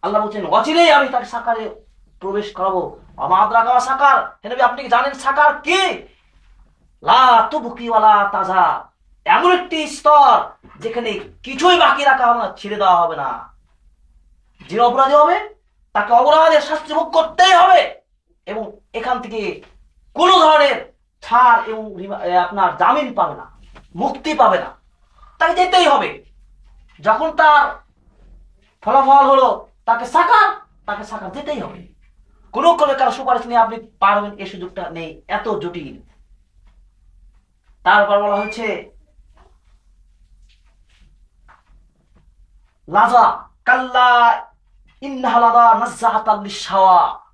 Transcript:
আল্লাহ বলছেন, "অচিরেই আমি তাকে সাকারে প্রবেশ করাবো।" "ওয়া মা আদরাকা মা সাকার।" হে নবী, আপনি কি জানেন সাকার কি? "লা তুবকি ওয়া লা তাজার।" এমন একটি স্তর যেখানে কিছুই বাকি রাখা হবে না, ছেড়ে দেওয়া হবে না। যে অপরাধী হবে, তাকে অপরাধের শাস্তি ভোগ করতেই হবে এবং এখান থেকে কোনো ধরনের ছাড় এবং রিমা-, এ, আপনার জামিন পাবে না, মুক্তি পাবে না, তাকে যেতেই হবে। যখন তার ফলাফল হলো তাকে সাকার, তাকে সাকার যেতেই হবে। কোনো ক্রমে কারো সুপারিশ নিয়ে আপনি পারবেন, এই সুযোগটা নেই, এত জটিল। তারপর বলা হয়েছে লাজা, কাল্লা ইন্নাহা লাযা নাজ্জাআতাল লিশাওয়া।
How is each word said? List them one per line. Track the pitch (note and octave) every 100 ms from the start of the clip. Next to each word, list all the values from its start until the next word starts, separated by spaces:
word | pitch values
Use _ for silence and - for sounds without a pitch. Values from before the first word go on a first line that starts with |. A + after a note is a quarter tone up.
আল্লাহ | F#3 G#3+ G#3+
বলছেন, | G#3+ E3+
"অচিরেই | G3+ C#4+ E4 E4+
আমি | C#4+ C4
তাকে | B3+ -
সাকারে | A#3 A3+ A3+ G#3+ - _ _ _ _
প্রবেশ | F#3+ G3+ G#3
করাবো।" | F#3 F#3+ F#3+ D#3 - _ -
"ওয়া | E3+
মা | F#3
আদরাকা | G#3 A3+ A#3
মা | B3
সাকার।" | B3 C4+ C#4+ B3+ - -
হে | G#3
নবী, | B3
আপনি | B3 B3
কি | C#4
জানেন | A#3+ C4
সাকার | C4+ B3+ C#4 D4 C4+
কি? | D4 F#4 F#4 A3+ - _ _ _ _ _ _ _ _ _
"লা | - B3 C4 A#3 A3+
তুবকি | - A#3 - A#3
ওয়া | A3+
লা | G#3+ G#3 G3
তাজার।" | F#3+ F3+ F#3 D#3+ - - _ _ _ -
এমন | D4 F4+
একটি | F4+ F4+ D#4+ D4+
স্তর | - D4 D4+ C4+ - - - _ -
যেখানে | D3 A#3+ A3 G3+ - _
কিছুই | - C4+ F4 F4
বাকি | - -
রাখা | C#4 B3+ A#3+
হবে | A#3 G3+
না, | -
ছেড়ে | G3+ G#3
দেওয়া | G3 F3
হবে | E3+ D#3+
না। | - - - _ _ _ _ _ _ _ _ _ _ _ -
যে | F#3+
অপরাধী | A#3+ B3+ C4+
হবে, | D4 D4+ F#4+ G#4 - _ _ _
তাকে | G#3 G#3
অপরাধের | A#3 C4+ D#4 D#4+ D#4
শাস্তি | C#4+ D4+ -
ভোগ | D4+ E4
করতেই | E4 D#4+ - F#4
হবে | F4+ F#4 F4+ - - _ _ _ _ -
এবং | G#3+ G#3+ - _
এখান | A3+ A#3+ B3
থেকে | G3+ A3 F#3+ - - _ _ _ _
কোনো | - F4+ F#4
ধরনের | D#4+ D4+ C#4+ B3 - _ _ _
ছাড় | - A#3 B3 A#3 G#3+
এবং | A3 G#3+ F#3
রিমা-, | G3 G3+
এ, | F3+ F3+
আপনার | - G3+ F3+ -
জামিন | - C#4+ C4
পাবে | - F3+ D3+
না, | - _ - - _ E3
মুক্তি | - - D#4
পাবে | D4+ A3+ F#3
না, | - - _ _ _ _ _ _
তাকে | E4
যেতেই | F4 F4+ F#4 D#4+
হবে। | C#4 - - _ _ _ _ _ _ _ _
যখন | D#3+ A3+ D#4+
তার | D#4 D#4+ D4 - - _ _ _ _ _ - _ _ _ _
ফলাফল | - C4+ C4+ C#4 C4+
হলো | C4+ B3+ G3 - _ -
তাকে | A#3 A#3+
সাকার, | D#4+ F4 A4+ G#4+ - _ _ -
তাকে | G#3
সাকার | G#3 G3+ F#3+
যেতেই | C#4 D4+ C#4+
হবে। | - - - _ _ _ _ _ _
কোনো | A#3+ D#4+ E4+
ক্রমে | D4
কারো | C4+ B3+
সুপারিশ | A#3 B3+ A#3+ A#3+
নিয়ে | A#3+
আপনি | A3+ A3+ - _
পারবেন, | G3 G#3 G#3 G3+
এই | F#3
সুযোগটা | F#3 F3+ - F3
নেই, | E3 D#3+ - -
এত | G3+ A3
জটিল। | F#3+ E3+ F3 C#3+ - _ _ _ _ _ _ _ _ _ _ _ _ _ _ _ _ _ _
তারপর | - G3+ G3+ G3+
বলা | G3+ G3+
হয়েছে | G#3 A3 A3 G3 - _ _ _ _ _ _ _ _ _ _ _ _ _ _ _ _ _ _ _ _ _ _ _ _ _ _ _ _ _ _ _ _ _ _ _ _ _ _ _ -
লাজা, | G3 A#3 B3 C#4 - - _ -
কাল্লা | B3+ B3+ B3+ B3 A#3+ A#3 - - _ _ _ _ _
ইন্নাহা | C#4 C4 B3 -
লাযা | - A#3 A#3 A3+
নাজ্জাআতাল | - - A#3 G#3+ A3 G#3
লিশাওয়া। | G3+ - - F#3+ F#3+ F3 - - _